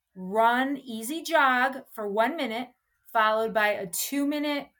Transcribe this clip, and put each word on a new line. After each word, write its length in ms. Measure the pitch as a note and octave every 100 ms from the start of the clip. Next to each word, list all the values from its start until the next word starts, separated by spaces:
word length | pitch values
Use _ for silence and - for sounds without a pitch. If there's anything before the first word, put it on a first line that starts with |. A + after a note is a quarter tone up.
| _
run 600 | F#3 F#3 G#3+ A3+ B3 C4+ C#4
easy 460 | - A3 A3+ E4
jog 560 | D4 D#4+ C#4 B3 C4+ C4 -
for 160 | - G#3
one 280 | G3+ A#3+ E4
minute, 320 | B3 A3 B3 _ _ _ _
followed 420 | A#3 G#3+ A3 A3+
by 140 | G#3+ G#3
a 180 | G#3 F#3+
two-minute 800 | - - C#4 C#4+ D4 D4 C#4+ C4+